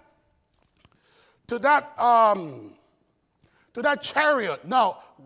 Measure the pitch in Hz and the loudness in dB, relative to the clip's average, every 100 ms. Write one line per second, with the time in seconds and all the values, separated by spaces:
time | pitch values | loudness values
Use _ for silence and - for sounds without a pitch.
0 | _ _ _ _ _ _ _ _ _ _ | _ _ _ _ _ _ _ _ _ _
1 | _ _ _ _ - 240 254 285 285 - | _ _ _ _ -12 -4 0 0 -2 -2
2 | 240 233 220 202 165 127 104 - _ _ | 2 4 4 2 -4 -14 -20 -20 _ _
3 | _ _ _ _ _ _ _ - 277 285 | _ _ _ _ _ _ _ -6 -4 -2
4 | - - 302 285 202 143 156 254 208 - | -4 0 0 0 -2 -6 -2 0 0 -2
5 | - _ | -14 _